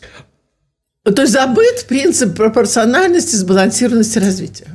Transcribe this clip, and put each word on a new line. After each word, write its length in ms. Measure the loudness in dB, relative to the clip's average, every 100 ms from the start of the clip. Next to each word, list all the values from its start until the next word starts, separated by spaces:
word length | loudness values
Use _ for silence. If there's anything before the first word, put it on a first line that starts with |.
| -20 -20 -20 _ _ _ _ _ _ _
То 200 | -2 0
есть 100 | 2
забыт 520 | 0 0 2 2 0 -4
принцип 480 | -2 0 0 -2 0
пропорциональности, 1000 | 0 0 0 0 0 2 2 0 0 -2
сбалансированности 840 | 0 2 2 0 0 0 0 0
развития. 480 | -2 -2 -8 -16 -20